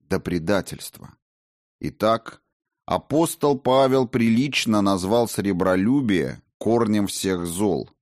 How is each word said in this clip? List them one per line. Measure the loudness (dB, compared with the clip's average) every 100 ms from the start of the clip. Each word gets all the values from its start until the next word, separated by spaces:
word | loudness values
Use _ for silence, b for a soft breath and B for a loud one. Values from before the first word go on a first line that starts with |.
До | _ -6
предательства». | -2 -4 -2 -2 -2 -14 -16 -18 -20 -20 _ _ _ _ _ _
Итак, | -12 -2 0 0 -4 -20 _ _ _ _
апостол | -4 -4 -2 0 0 0 0 0
Павел | 2 4 4 2 0
прилично | 0 2 2 0 -2 0 0
назвал | 2 0 0 0 0
сребролюбие | -2 -2 0 2 2 2 2 2 0 0 -6 _ _
корнем | 0 2 2 0 -2
всех | -4 -2 -2 -4
зол. | -2 0 0 -6 _